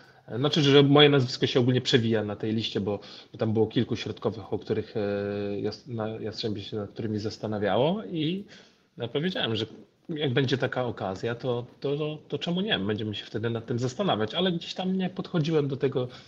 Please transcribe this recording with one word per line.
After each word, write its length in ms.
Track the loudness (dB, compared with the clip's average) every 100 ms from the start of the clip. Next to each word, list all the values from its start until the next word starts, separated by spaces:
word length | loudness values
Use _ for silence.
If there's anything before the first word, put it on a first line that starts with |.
| -20 -20 -8
e, 100 | -2
znaczy, 240 | 0 4
że 220 | 8 8
moje 260 | 10 10 8
nazwisko 380 | 8 2 0 2
się 120 | 4
ogólnie 220 | 4 2
przewija 420 | 4 4 4 0
na 120 | -2 -4
tej 180 | -2
liście, 260 | -2 -2 -2
bo, 200 | -2 -4 -6 -20 -14
bo 60 | -4
tam 160 | 0
było 140 | 2 2
kilku 280 | 2 0 -2
środkowych, 580 | -6 -4 -4 -4 -6
o 60 | -6
których, 340 | -4 -4 -4 -4
e, 20 | -2 -2 -2 -4 -4 -4
jas-, 260 | -4 -6 -8
na 200 | -6 -6
Jastrzębie 540 | -6 -8 -6 -6 -6
się 160 | -6 -8
nad 120 | -8
którymi 300 | -6 -4 -4
zastanawiało 840 | -4 -6 -6 -2 2 2 2 0
i 420 | -4 -4 -4 -4 -8 -18 -20 _ _ -10
ja 100 | -6
powiedziałem, 480 | -2 -2 -2 -2 -2
że 100 | -4 -10 -20 _ -10
jak 240 | -4 0
będzie 240 | 0 2 0
taka 280 | 0 -2 -4
okazja, 500 | -4 -6 -4 -4 -4
to, 300 | -4 -4 -6 -6
to, 180 | -4 -2
to, 200 | -4 -8 -8
to 100 | -6
czemu 240 | -4 -2
nie? 180 | 0 0
Będziemy 360 | 0 -2 -4 -6
się 100 | -8
wtedy 240 | -6 -4
nad 160 | -4 -4
tym 140 | -2
zastanawiać, 540 | -2 -2 0 0 0
ale 180 | 0 0
gdzieś 220 | -2 -6
tam 240 | -6 -4 -2
nie 120 | -2
podchodziłem 580 | -6 -4 -2 2 2 0
do 100 | 0
tego, 300 | 0 0 -4 -8